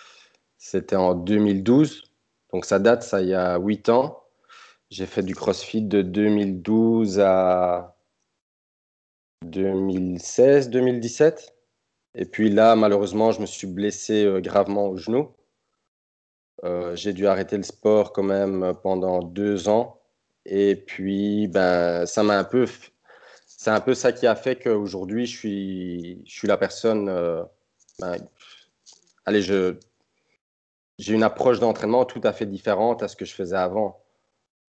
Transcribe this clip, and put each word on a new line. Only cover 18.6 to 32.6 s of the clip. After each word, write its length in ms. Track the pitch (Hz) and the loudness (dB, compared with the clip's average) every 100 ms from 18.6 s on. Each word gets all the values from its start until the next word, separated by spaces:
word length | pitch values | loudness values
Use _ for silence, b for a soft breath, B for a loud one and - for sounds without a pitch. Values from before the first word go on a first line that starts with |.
| 92 87 | -4 -4
pendant 380 | 95 95 92 90 | -4 -2 0 -2
deux 500 | 87 90 104 101 87 | -4 -4 -2 -2 2
ans. 320 | 107 123 - _ _ _ _ | 0 0 -8 _ _ _ _
Et 320 | - 98 101 98 | -6 0 2 2
puis, 720 | - - 95 98 104 104 104 | -4 -8 -4 -2 -2 0 0
ben, 560 | 92 90 87 87 85 | 2 2 2 2 0
ça 180 | 87 - | -2 0
m'a 160 | 104 101 | 2 2
un 60 | |
peu 200 | 92 123 | 2 0
f-, 260 | 120 - - _ _ B B B B | 0 -2 -20 _ _ B B B B
c'est 240 | - - | -8 -2
un 100 | 107 | 0
peu 140 | 113 | 2
ça 180 | 127 127 | 0 0
qui 140 | 120 123 | 2 2
a 100 | 107 | 2
fait 200 | - 127 | -2 -4
qu'aujourd'hui, 680 | 123 110 101 95 92 110 | 0 0 -2 -6 -6 -6
je 140 | 120 - | -6 -6
suis, 840 | 110 101 98 92 90 87 85 90 - | -8 -6 -6 -8 -8 -8 -10 -14 -20
je 80 | |
suis 140 | - 107 | -6 -2
la 100 | 101 | 0
personne, 500 | 95 - 113 107 98 | 0 -2 -2 0 -2
euh, 340 | 92 85 82 85 _ _ _ _ - | -2 -2 -4 -8 _ _ _ _ -12
ben, 200 | 90 87 - _ B B B _ _ - _ _ | -8 -8 -12 _ B B B _ _ -20 _ _
allez, 160 | - 104 | -2 0
je, 360 | 90 98 92 90 _ _ _ _ _ _ _ _ _ _ _ - | 2 0 0 -4 _ _ _ _ _ _ _ _ _ _ _ -12
j'ai 160 | - | -2
une 80 | 110 | 2
approche 380 | 110 - 127 113 | 2 2 2 2
d'entraînement 440 | 113 110 107 120 | 2 0 0 0
tout 160 | 123 123 | 0 -2
à 100 | 110 | -4
fait 100 | 101 | -2
différente 580 | 107 98 | -6 -6